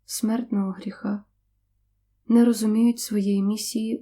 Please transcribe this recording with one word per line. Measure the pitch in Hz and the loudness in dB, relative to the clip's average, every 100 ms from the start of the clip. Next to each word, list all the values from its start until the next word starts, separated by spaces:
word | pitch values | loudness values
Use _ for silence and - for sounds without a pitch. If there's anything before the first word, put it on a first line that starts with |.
смертного | - - 214 226 233 208 190 | -14 -6 -2 -2 -2 -4 -4
гріха, | 185 208 - 202 208 - _ _ _ _ _ _ _ _ _ - | -6 -10 -10 -8 -8 -10 _ _ _ _ _ _ _ _ _ 2
не | 233 | 4
розуміють | 240 226 214 220 233 233 | 6 4 2 2 2 2
своєї | - 208 202 196 | -2 -2 0 0
місії | 196 214 - 226 220 226 | 0 -2 -4 -6 -4 -6